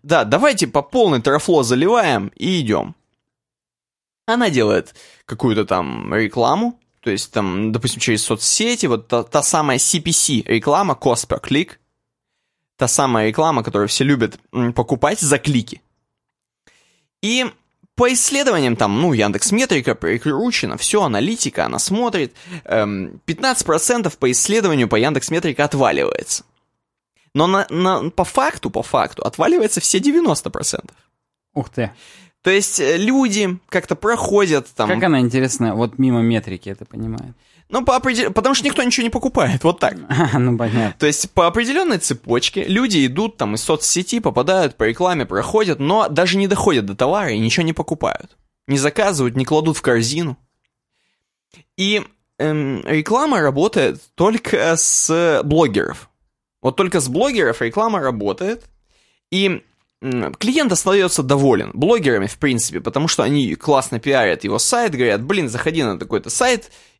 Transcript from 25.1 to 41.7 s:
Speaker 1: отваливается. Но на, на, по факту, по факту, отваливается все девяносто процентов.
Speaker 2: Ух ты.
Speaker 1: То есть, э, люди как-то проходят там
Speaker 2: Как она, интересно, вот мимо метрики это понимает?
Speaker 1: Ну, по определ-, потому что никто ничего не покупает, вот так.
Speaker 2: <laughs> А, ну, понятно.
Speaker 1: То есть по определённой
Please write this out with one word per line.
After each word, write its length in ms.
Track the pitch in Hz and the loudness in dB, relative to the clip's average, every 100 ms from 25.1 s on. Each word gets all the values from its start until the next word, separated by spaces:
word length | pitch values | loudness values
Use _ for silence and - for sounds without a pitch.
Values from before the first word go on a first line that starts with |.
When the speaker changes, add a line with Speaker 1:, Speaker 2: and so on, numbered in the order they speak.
| 139 - 165 170 131 147 | 0 -2 -2 -2 0 0
Speaker 1:
отваливается. 800 | 139 120 71 64 - - - - _ _ _ _ _ _ _ _ 143 | 2 2 2 0 -4 -6 -8 -10 _ _ _ _ _ _ _ _ 0
Но 100 | 175 | 2
на, 200 | 190 - | 2 0
на, 400 | 160 185 160 160 | 0 0 0 -2
по 140 | - | -4
факту, 460 | 175 - 294 - - | -2 0 -2 -2 -6
по 120 | 117 | -6
факту, 400 | - 131 73 - | -2 -2 -2 -4
отваливается 560 | - - 330 349 214 - | -6 0 2 2 2 0
все 180 | - 185 | 0 0
девяносто 500 | 285 320 311 147 - | 2 2 2 0 -4
процентов. 460 | - - - - - _ _ _ _ _ | -6 -6 -6 -10 -20 _ _ _ _ _
Speaker 2:
Ух 160 | 143 120 | -8 -6
ты. 220 | - 107 - - - - _ | -4 -6 -8 -20 -20 -20 _
Speaker 1:
То 80 | 185 | 0
есть, 300 | 196 196 - | 2 0 0
э, 180 | 139 170 | 2 2
люди 600 | 214 269 247 202 196 180 - | 2 2 2 0 -2 -4 -4
как-то 260 | 180 - - | -4 -2 -2
проходят 720 | 214 233 - 202 190 143 - - | -2 -2 2 2 4 2 0 -4
там 140 | 110 | -2
Speaker 2:
Как 140 | 185 | 2
она, 160 | 185 139 | 2 2
интересно, 560 | 123 131 131 - 117 104 | 2 2 0 0 -2 0
вот 220 | 117 131 | -2 0
мимо 240 | 131 120 | 2 2
метрики 460 | 117 113 - 92 98 | 2 0 -2 -10 -10
это 140 | 101 107 | -14 -14
понимает? 480 | 113 110 113 127 - _ _ - | -10 -8 -10 -12 -18 _ _ -8
Speaker 1:
Ну, 160 | 240 254 | -4 0
по 100 | 254 | 0
определ-, 360 | 262 233 - | 0 -2 -2
потому 200 | 190 254 | 0 0
что 120 | 262 269 | 0 0
никто 180 | - | 0
ничего 220 | 247 262 233 | 0 0 -2
не 40 | |
покупает, 540 | 233 262 - 131 139 | -2 -2 0 0 2
вот 160 | 160 175 | 0 0
так. 160 | 127 90 | -2 -4
Speaker 2:
<laughs> 60 | - | -4
А, 280 | 131 147 143 | 0 0 2
ну, 180 | 123 117 | 0 0
понятно. 360 | 113 113 107 - | -2 -2 -2 0
Speaker 1:
То 80 | 151 | 0
есть 240 | 147 - | 0 -2
по 160 | - 170 | 2 2
определённой 500 | 196 240 | 2 0